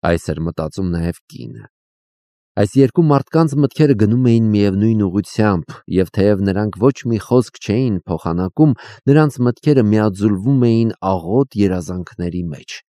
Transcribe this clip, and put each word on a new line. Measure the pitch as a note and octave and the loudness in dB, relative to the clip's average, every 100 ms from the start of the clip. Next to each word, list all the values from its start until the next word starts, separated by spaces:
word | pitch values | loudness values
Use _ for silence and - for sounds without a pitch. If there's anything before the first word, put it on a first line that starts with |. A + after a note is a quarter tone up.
Այս | E2+ E2+ - | -2 -2 -4
էր | D#2 | -6
մտածում | E2 E2 D#2 - F#2+ | -6 -6 -8 -6 -6
նաև | E2+ E2+ - | -4 -4 -8
կինը։ | _ - A#1+ - - _ _ _ _ _ _ _ _ - | _ -18 -18 -18 -20 _ _ _ _ _ _ _ _ -2
Այս | G#2 | 0
երկու | C3+ C3+ - E3 | 2 2 2 2
մարդկանց | C#3 - D#3+ E3 | 2 0 0 0
մտքերը | C3+ C#3 - D3+ A2+ | 0 -2 2 2 2
գնում | G#2 A#2+ B2+ | 2 2 2
էին | A#2 A2 | 2 2
միևնույն | G#2 G2+ F#2+ A2 A2 | 2 2 2 0 2
ուղղությամբ, | G2+ F#2 F#2 - G#2+ F#2+ D2+ - - | 0 -2 -4 0 0 0 -4 -16 -4
և | F2+ F2+ | -2 -2
թեև | - G2 G2+ | 0 0 2
նրանք | G2 F#2+ G#2+ F#2 | 0 -2 -4 0
ոչ | A#2+ C3+ | 0 0
մի | A#2 A2 | -4 -4
խոսք | - B2 A#2 - | 0 0 0 -8
չէին | - G#2+ C3 F#2+ | -4 -2 0 -4
փոխանակում, | - E2 - E2+ F#2 - D#3 A#2+ - - | -4 -6 -4 -4 -4 0 0 0 -8 -8
նրանց | - C#3+ D3+ C3 | 2 2 2 0
մտքերը | A#2+ A#2 - C#3 G#2+ | -2 -2 0 2 4
միաձուլվում | G#2+ G#2+ F#2+ G#2 G2 G#2+ C#3 A#2+ | 2 0 0 0 0 0 0 2
էին | A2+ A2+ - F#2+ | 2 0 -2 -4
աղոտ | F#2+ E2 A2+ C#3 G#2 | -4 -2 -2 -2 0
երազանքների | G2+ F#2 E2 F2+ E2+ - F2 F2 | 0 0 -6 -10 -10 -8 -8 -6
մեջ։ | F2 C#2+ - - _ | -8 -10 -16 -20 _